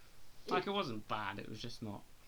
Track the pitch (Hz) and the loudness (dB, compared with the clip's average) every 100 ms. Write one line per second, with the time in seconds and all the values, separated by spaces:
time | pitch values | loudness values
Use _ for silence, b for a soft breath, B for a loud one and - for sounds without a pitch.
0 | B B - - - - - 202 165 107 | B B -8 -6 4 4 6 4 4 0
1 | - 110 101 101 - 110 117 - 110 101 | 0 2 2 -2 -2 -2 -4 -2 -4 -4
2 | - - | -8 -14